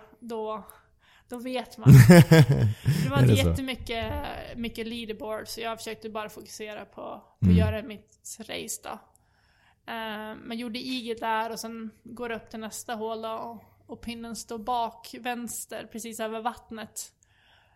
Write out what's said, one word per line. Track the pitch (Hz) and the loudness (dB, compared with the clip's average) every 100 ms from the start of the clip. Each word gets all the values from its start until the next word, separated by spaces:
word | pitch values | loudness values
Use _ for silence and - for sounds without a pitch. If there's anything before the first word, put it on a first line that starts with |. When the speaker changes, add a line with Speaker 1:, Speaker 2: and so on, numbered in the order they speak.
| - - | -16 -20
Speaker 1:
då, | 233 226 214 214 - - _ _ _ _ _ | -12 -8 -8 -8 -12 -20 _ _ _ _ _
då | 247 | -12
vet | 254 254 226 - | -6 -6 -8 2
man. | 220 | 10
Speaker 2:
<laughs> | 131 113 175 - 160 139 135 110 - - 151 | 12 12 12 12 8 8 4 0 0 -2 0
Speaker 1:
Det | 156 | 0
var | - | 4
Speaker 2:
Är | 123 | 6
det | 101 | 6
så? | 87 | 4
Speaker 1:
jättemycket, | 82 262 247 - 226 220 196 190 - - 240 | 0 -4 -8 -8 -6 -6 -6 -8 -10 -12 -10
mycket | 233 226 226 | -8 -8 -10
leaderboard, | 233 220 202 220 214 208 | -10 -10 -10 -8 -10 -10
så | - | -10
jag | 226 226 | -8 -8
försökte | 226 214 220 | -10 -12 -10
bara | 214 214 | -10 -10
fokusera | - 214 - 214 208 | -14 -18 -14 -14 -14
på, | 202 | -16
på | - - - - _ | -14 -14 -14 -18 _
att | |
Speaker 2:
Mm. | 92 87 | 4 6
Speaker 1:
göra | - - | 4 -2
mitt | - 101 _ _ - - | -8 -14 _ _ -20 -18
race | 220 175 226 - | -12 -12 -10 -12
då. | - 214 - _ _ _ _ _ _ _ - | -12 -16 -18 _ _ _ _ _ _ _ -10
Ehm, | 226 220 214 214 220 | -8 -8 -10 -10 -12
men | - 233 | -10 -8
gjorde | 240 240 | -8 -8
eagle | 254 254 233 226 226 | -6 -6 -6 -6 -2
där, | 220 226 | -2 -2
och | 226 | -6
sen | 226 226 220 - | -10 -12 -14 -16
går | - 233 240 | -18 -12 -8
upp | 220 220 | -8 -10
till | 220 | -12
nästa | 220 - - | -12 -12 -10
hål | 220 220 220 | -8 -6 -6
då, | 220 | -8
och, | 226 233 220 - _ - | -8 -10 -14 -20 _ -20
och | 247 | -14
pinnen | 226 233 233 220 | -12 -12 -12 -12
står | - 233 | -12 -10
bak | 220 247 226 - - 254 | -4 -2 -4 -8 -16 -10
vänster, | 240 240 233 - - 226 220 | -8 -8 -8 -12 -12 -12 -12
precis | 220 226 220 | -12 -12 -8
över | 220 226 | -8 -6
vattnet. | 233 233 - 220 214 - - _ _ _ _ _ _ | -8 -8 -12 -14 -14 -14 -16 _ _ _ _ _ _